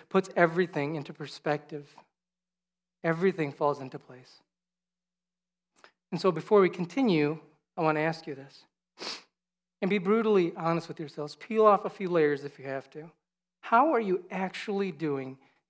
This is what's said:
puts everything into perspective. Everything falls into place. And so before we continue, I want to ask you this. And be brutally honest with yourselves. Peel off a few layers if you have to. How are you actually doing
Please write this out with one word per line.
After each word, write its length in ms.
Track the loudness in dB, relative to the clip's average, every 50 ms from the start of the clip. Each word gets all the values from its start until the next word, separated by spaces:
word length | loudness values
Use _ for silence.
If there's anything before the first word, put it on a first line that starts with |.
| -12 _
puts 200 | 0 0 0 0 2
everything 600 | 2 2 2 4 0 -2 0 0 -4 -4 -2 -4
into 180 | -6 -8 -10 -12
perspective. 800 | -14 -14 -14 -12 -8 -2 -2 -2 -2 -4 -10 -14 -14 -14 -16 -20 -20 -20 _ _ _ _ _ _ _ _ _ _ _ _ _ _ _ _ _ _ _ -2
Everything 480 | -2 -2 2 0 0 0 0 -4 -4
falls 280 | -2 -2 0 0 0 -2
into 180 | -6 -12 -12
place. 440 | -14 -18 -18 -20 -20 -20 -20 -20 _ _ _ _ _ _ _ _ _ _ _ _ _ _ _ _ _ _ _ _ _ _ _ _ _ _ _ _ _ _ -20 _ _ _ -10
And 80 | -8 -2
so 120 | 0 0
before 280 | -2 -2 -2 4 4 6
we 100 | 6 4
continue, 720 | 2 -2 -6 -4 -2 0 2 2 4 4 2 2 -2 -6 -10 -20 _ _ _ _ -6
I 40 | -2
want 160 | 0 0 0
to 40 | 0
ask 260 | 0 -2 -2 -4 -10
you 80 | -14 -14
this. 300 | -14 -14 -20 -20 -20 _ _ _ _ _ _ _ -14 -12 -10 -12 -12 -14 _ _ _ _ _ _ _ _ _ _ -6
And 80 | -2 -2
be 80 | 0
brutally 560 | 0 2 2 2 2 4 4 4 4 4 2 -2
honest 300 | -4 -2 0 0 -2 -2
with 120 | -6 -12 -12
yourselves. 360 | -12 -12 -8 -10 -10 -10 -10
Peel 300 | -16 -10 -4 2 6 8
off 200 | 8 8 6 2
a 40 | -4
few 200 | -8 -6 -6 0
layers 340 | 2 4 4 4 2 -2 -6
if 160 | -12 -14 -14
you 60 | -12
have 240 | -10 -10 -10 -10 -12
to. 180 | -18 -18 -18 -18 _ _ _ _ _ _ _ _ _ _
How 320 | -4 2 4 4 4 4 2
are 60 | 0
you 260 | 2 0 -2 -2 -4 -6
actually 640 | -8 -6 -6 -6 -8 -10 -8 -6 -4 -4 -4 -4
doing 460 | -6 -6 -4 -4 -4 -4 -6 -8 -12 -16 _ _ _ _ _